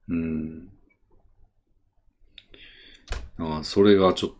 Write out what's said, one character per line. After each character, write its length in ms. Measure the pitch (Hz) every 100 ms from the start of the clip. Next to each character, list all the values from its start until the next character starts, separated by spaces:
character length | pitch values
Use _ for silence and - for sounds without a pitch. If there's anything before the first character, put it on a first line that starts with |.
| -
う 60 | 85
ん。 540 | 80 80 78 80 85 - _ _ _ _ _ _ _ _ _ _ _ _ _ _ _ - _ - - - - - - - - -
あ 220 | 80 76
あ、 40 |
そ 200 | 76 101
れ 120 | 101 98
が 180 | 92
ち 120 | 90
ょ 20 |
っ 20 | -